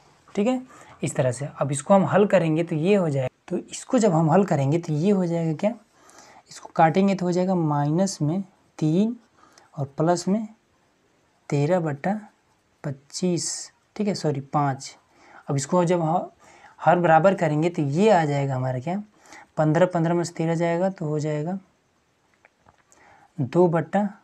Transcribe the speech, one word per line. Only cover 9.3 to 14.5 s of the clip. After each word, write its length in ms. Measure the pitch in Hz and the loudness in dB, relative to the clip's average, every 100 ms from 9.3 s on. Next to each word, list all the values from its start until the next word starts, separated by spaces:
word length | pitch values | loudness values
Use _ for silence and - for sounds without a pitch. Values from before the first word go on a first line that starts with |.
| _ _ - _ | _ _ -20 _
और 120 | - 135 - | -10 -8 -2
प्लस 300 | 160 175 185 | 0 0 0
में 200 | 214 214 - _ _ _ _ _ _ _ _ - | -2 -4 -16 _ _ _ _ _ _ _ _ -6
तेरह 300 | 143 147 185 | -2 0 0
बटा 320 | 160 139 180 214 - _ _ _ _ _ | -2 -4 -4 -4 -8 _ _ _ _ _
पच्चीस, 880 | 147 131 _ - 180 170 - - - _ _ - | -12 -12 _ -4 -2 -2 -4 -10 -14 _ _ -6
ठीक 120 | 202 | -4
है, 60 | 156 | -2
सॉरी, 260 | 156 135 | -2 -4
पाँच। 540 | 139 | -4